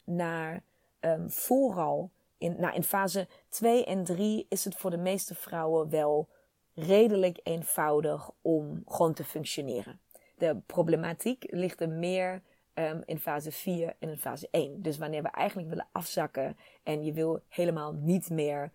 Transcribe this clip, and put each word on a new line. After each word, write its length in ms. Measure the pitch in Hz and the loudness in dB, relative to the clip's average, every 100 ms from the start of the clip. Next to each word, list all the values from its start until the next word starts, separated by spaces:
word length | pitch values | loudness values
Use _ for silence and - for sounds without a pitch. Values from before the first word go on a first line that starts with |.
naar, 600 | - 175 170 165 160 170 _ _ _ - | -4 -2 -2 -2 -6 -8 _ _ _ -4
ehm, 280 | 165 160 165 | 0 0 0
vooral 840 | - - 254 262 180 151 143 180 _ _ - | -4 2 4 4 2 0 -2 -4 _ _ -6
in, 180 | 170 175 | -4 0
nou, 160 | 175 - | 0 0
in 80 | |
fase 440 | - 196 196 190 180 - - | 0 0 0 0 -4 -12 -12
twee 360 | - 233 240 - | 0 4 4 2
en 180 | 190 | -2
drie 420 | 175 175 214 214 - | 0 0 2 0 -2
is 160 | 196 202 | -4 -4
het 100 | - | -4
voor 160 | 190 | -4
de 60 | 170 | -2
meeste 380 | 180 196 - 170 | 0 -2 -4 -10
vrouwen 540 | - 170 160 160 156 | -8 -2 2 2 2
wel 400 | 156 147 151 156 _ _ _ _ | 2 4 4 0 _ _ _ _
redelijk 680 | - 160 202 226 196 185 170 | -6 6 8 8 6 2 0
eenvoudig 880 | - 165 160 - 151 151 156 151 - - | -4 -4 -2 0 4 4 2 -2 -8 -4
om 400 | - 160 147 160 - | 2 2 2 -8 -6
gewoon 280 | - 170 | 2 2
te 100 | 156 | 2
functioneren. 760 | 143 156 151 - 135 117 101 - _ - _ - | -4 -6 -6 -4 -4 -4 -6 -14 _ -20 _ -2
De 200 | 170 127 - | 0 0 -4
problematiek 800 | - 170 160 165 165 226 262 - | 0 4 4 2 -2 -2 -2 -4
ligt 320 | 175 180 - | -4 -4 -2
er 80 | 165 | -4
meer, 520 | 160 175 185 185 185 _ _ _ | -2 0 0 -2 -4 _ _ _
ehm, 280 | - 160 160 - | -4 -2 -4 -6
in 140 | 156 | -6
fase 320 | - 147 151 | -4 -4 -4
vier 440 | - - 175 165 - | -8 -4 -2 -2 -4
en 100 | 160 | -8
in 80 | 151 | -6
fase 300 | 131 127 - | -8 -8 -2
één. 300 | 170 143 143 | 0 0 -4
Dus 160 | 160 147 | -4 -4
wanneer 240 | 151 156 | -4 -4
we 80 | 160 | -4
eigenlijk 400 | - 196 196 160 | 0 -2 -2 -6
willen 180 | 165 - | -6 -4
afzakken 680 | - 165 - 151 139 135 - - _ | -6 -4 -2 -2 -2 -4 -6 -18 _
en 200 | - 151 | -6 -2
je 100 | 151 | -2
wil 280 | 156 160 160 _ | 0 0 0 _
helemaal 460 | - 175 165 151 | -2 0 0 -4
niet 360 | 156 151 185 - | -2 2 2 2
meer 420 | 160 147 143 151 | 0 0 0 -4